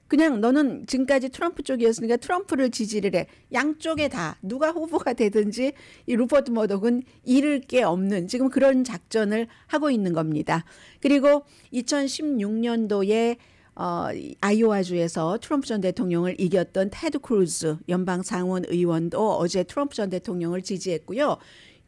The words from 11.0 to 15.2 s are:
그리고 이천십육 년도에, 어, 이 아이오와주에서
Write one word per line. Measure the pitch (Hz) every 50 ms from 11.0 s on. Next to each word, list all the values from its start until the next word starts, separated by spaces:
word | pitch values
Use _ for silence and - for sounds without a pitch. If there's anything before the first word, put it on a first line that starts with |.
그리고 | - 269 285 277 262 285 294 285 285 _ - - - -
이천십육 | - 247 240 - 294 285 277 269 - - 311 294 277 220 202 208
년도에, | 220 226 233 240 233 233 220 202 208 202 196 202 214 226 233 233 240 - _ _ _ _ _ _ _
어, | - 180 180 175 170 175 - -
이 | - - - - -
아이오와주에서 | - 202 214 220 226 220 208 202 185 180 180 175 170 170 - 165